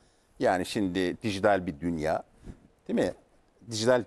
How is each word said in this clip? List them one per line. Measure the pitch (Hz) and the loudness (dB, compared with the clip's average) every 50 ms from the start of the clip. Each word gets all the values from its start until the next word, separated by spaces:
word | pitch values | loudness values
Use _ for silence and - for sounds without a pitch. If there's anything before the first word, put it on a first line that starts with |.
| _ _ _ _ _ _ _ - | _ _ _ _ _ _ _ -2
Yani | 139 110 95 90 90 | 2 2 2 2 0
şimdi | - - 120 98 92 87 92 92 87 78 - | -2 -2 -2 -2 0 0 0 0 0 -2 -4
dijital | - 107 95 95 98 104 101 95 90 | -4 -6 -2 2 2 4 2 2 0
bir | 87 78 71 | -4 -8 -4
dünya, | 82 87 85 78 73 78 82 - - _ _ _ - - - - _ - _ _ _ - | -4 -4 -2 -2 -2 -2 -2 -2 -4 _ _ _ -20 -20 -20 -20 _ -20 _ _ _ -4
değil | 240 202 | -2 0
mi? | 123 - - - _ _ _ _ _ _ _ _ - 113 | 0 -2 -2 -6 _ _ _ _ _ _ _ _ -14 -8
Dijital | 117 107 110 123 127 123 101 | -4 0 2 4 4 2 2